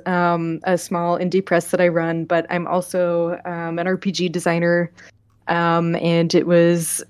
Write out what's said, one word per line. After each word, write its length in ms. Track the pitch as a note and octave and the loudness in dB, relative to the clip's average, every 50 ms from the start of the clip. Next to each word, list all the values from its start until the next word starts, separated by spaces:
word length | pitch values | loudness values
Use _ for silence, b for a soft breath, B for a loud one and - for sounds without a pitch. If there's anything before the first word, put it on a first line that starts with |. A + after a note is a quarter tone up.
| - | -4
um, 560 | F#3 F3+ F3 F3 F3 E3+ E3+ E3 E3 E3 - - | -2 0 2 2 2 2 0 0 -2 -4 -4 -2
a 140 | F#3 F#3 E3+ | -2 -2 -2
small 420 | - - F#3+ F3 F3 E3+ F3 - | -2 -4 -4 -2 0 0 0 0
indie 260 | F3+ F3+ F#3+ F#3+ F#3+ | 0 0 0 0 2
press 260 | - F3+ E3+ F3+ - | 2 2 2 2 0
that 100 | - F3+ | 0 2
I 80 | F3+ F3 | 2 2
run, 340 | E3 E3+ E3 E3 E3 E3 E3 | 2 0 -2 -2 -2 -4 -2
but 220 | D#3+ F3 E3 E3 - | 0 0 0 0 -2
I'm 180 | - F3 E3+ - | -4 -4 -2 -2
also, 680 | E3+ F#3 F3+ - - F3+ F3+ F3 E3+ E3+ E3+ E3+ F3 - - | -2 -2 -2 -2 -2 -2 0 0 0 0 0 -2 -4 -6 -8
um, 360 | F3+ F3 E3+ E3+ E3 E3 E3+ | -10 -8 -8 -6 -6 -4 -4
an 80 | E3+ F#3 | -2 -2
R 100 | F#3 F3+ | -2 -2
P 160 | - G3+ E3+ | -2 -4 -4
G 160 | E3+ F3+ F3+ | -2 -4 -4
designer. 600 | D#3+ F3+ - F3 E3 E3+ F3 E3+ E3+ F3 F3 E3+ B B B B B _ _ _ _ _ _ - | -4 -2 -2 0 0 2 2 2 2 2 0 -2 B B B B B _ _ _ _ _ _ -2
Um, 480 | E3+ E3+ E3+ E3+ E3 E3+ E3+ E3 E3+ - | -2 0 2 2 2 2 2 0 -2 0
and 360 | - E3+ E3+ E3+ E3 D#3+ F3 | 0 0 2 2 2 2 2
it 140 | E3+ - E3+ | 2 2 4
was, 560 | F3 E3+ E3+ E3+ F3 E3+ E3 - - - - | 4 6 6 6 4 2 0 -4 -6 -8 -4